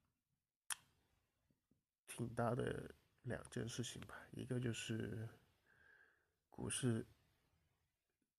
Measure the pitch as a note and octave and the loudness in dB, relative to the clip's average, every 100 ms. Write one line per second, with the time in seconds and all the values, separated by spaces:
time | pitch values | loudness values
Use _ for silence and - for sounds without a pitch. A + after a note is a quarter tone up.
0 | _ _ _ _ _ _ - - - _ | _ _ _ _ _ _ -8 -8 -10 _
1 | _ _ _ _ _ _ _ _ _ _ | _ _ _ _ _ _ _ _ _ _
2 | - - A#2 A#2 A#2 B2 B2 - - - | -10 -4 -2 2 4 4 4 0 -4 -10
3 | _ _ A#2+ - - - A#2 B2 A#2 - | _ _ -2 -2 -2 -2 0 0 -2 -4
4 | - - - A2 A2+ B2+ B2 A2 - A2 | -10 -12 -10 -6 -2 2 2 0 0 0
5 | A2+ A2 A2+ - _ _ _ - - - | 0 -2 -6 -8 _ _ _ -20 -20 -20
6 | - _ _ _ _ - - - B2+ A2+ | -20 _ _ _ _ -4 -2 2 4 4
7 | A2+ - _ _ _ _ _ _ _ _ | 0 -10 _ _ _ _ _ _ _ _
8 | _ _ _ | _ _ _